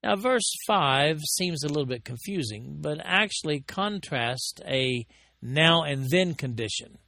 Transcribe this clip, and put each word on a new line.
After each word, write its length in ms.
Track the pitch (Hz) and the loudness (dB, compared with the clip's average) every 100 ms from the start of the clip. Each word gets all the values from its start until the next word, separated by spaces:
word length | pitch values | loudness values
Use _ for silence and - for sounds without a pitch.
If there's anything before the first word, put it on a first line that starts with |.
Now, 140 | - 202 | 0 0
verse 340 | 240 254 - - - | 2 2 0 -4 0
five 540 | 202 143 135 147 156 | 4 4 4 4 2
seems 420 | 151 - 180 160 | -2 -2 -2 -2
a 60 | 147 | -2
little 180 | 147 135 | -2 -2
bit 180 | 123 | -4
confusing, 720 | - 120 - 196 120 107 127 147 | -8 -10 -6 -4 -4 -6 -10 -8
but 180 | 147 151 | -6 -6
actually 560 | - 185 214 - 160 147 | 0 2 2 -2 -2 -2
contrasts 1000 | 135 - 202 202 - 135 117 127 - - - | -4 -4 -2 -4 -4 -2 0 -2 -6 -8 -2
a 400 | 135 131 123 113 _ _ _ | 0 0 -2 -6 _ _ _
now 400 | 117 139 160 165 | -4 4 6 6
and 240 | 156 139 131 | 2 -2 2
then 240 | 175 185 | 4 2
condition. 640 | 151 131 113 110 - - - | 0 -4 -4 -4 -6 -10 -20